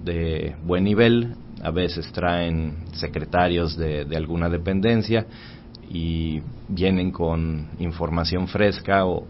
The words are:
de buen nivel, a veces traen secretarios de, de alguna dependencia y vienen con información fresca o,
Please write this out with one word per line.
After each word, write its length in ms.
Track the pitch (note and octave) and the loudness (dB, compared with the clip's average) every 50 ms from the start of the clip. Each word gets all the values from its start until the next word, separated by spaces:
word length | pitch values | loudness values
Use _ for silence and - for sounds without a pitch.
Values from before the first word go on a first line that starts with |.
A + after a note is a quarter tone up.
| E2+ | -6
de 520 | F2 E2+ E2+ E2+ E2 D#2+ D#2 D#2 D2+ D2+ D#2 D#2+ | -4 -2 -2 0 0 -2 -2 -4 -4 -6 -6 -2
buen 180 | F2 F2+ F2+ F#2+ | 0 2 4 4
nivel, 500 | G2+ G#2 G#2 A#2 A#2 A#2 A#2+ A#2 A#2+ A#2 - - - - - | 4 6 6 6 6 6 4 2 0 -4 -10 -14 -16 -12 -8
a 80 | - E2 | -6 -4
veces 420 | D#2+ F2+ F2+ E2+ - E2+ D2+ - | 0 0 0 0 -2 -4 -8 -8
traen 680 | - F2 F2 F2 F2 F2 E2+ E2+ E2 D#2+ D#2+ D#2 D2+ D#2+ E2 - - | -4 -2 0 2 2 2 0 0 0 0 -2 -2 -4 -6 -10 -10 -10
secretarios 840 | - D#2+ D2 - D#2+ D2 - - F2 F2+ F2 F2 E2+ E2+ E2 D#2+ E2 | -8 -6 -4 -4 -4 -4 0 2 4 4 4 4 2 2 0 0 -2
de, 280 | E2 D#2 D2+ D2 C#2 | -2 -2 -2 -2 -4
de 120 | C#2+ D#2+ D#2+ | -4 -4 -4
alguna 320 | D#2+ D#2 E2+ E2+ E2+ E2+ | -2 -2 -2 0 0 0
dependencia 800 | E2+ E2 E2+ F#2+ F#2+ G2 G2 A#2 A#2 A2+ G#2 - A2+ A2+ G#2+ - - - - - - - - - - - - - | 0 0 0 0 0 2 2 4 4 2 2 2 2 0 0 -2 -8 -18 -18 -18 -18 -18 -18 -20 -20 -18 -14 -8
y 520 | - E2+ E2 E2 E2 E2 E2 D#2+ D#2 D#2 - - - - - - | -6 -4 -2 0 0 0 0 0 -2 -2 -4 -6 -10 -10 -8 -6
vienen 440 | G2 F2 F#2 F#2+ F#2+ F#2+ F2+ F#2 | -2 2 2 4 4 4 2 0
con 560 | - - F2 D#2+ E2 E2 D#2+ D#2+ D#2+ D2+ D2+ - - - | 0 0 0 0 2 2 0 0 -2 -4 -6 -6 -6 -4
información 680 | F2 E2+ D#2+ E2 E2+ D#2 D#2+ E2+ E2 D#2+ F2 F2+ F#2 F#2 | -4 -4 -2 -2 -2 -2 0 0 0 0 0 0 -2 0
fresca 580 | - G2 G#2 G2+ F#2+ - - F#2+ G2 G2 F#2+ | 2 4 4 4 4 2 0 2 4 4 4
o, 200 | F#2 E2+ D#2+ - - | 4 2 0 -2 -4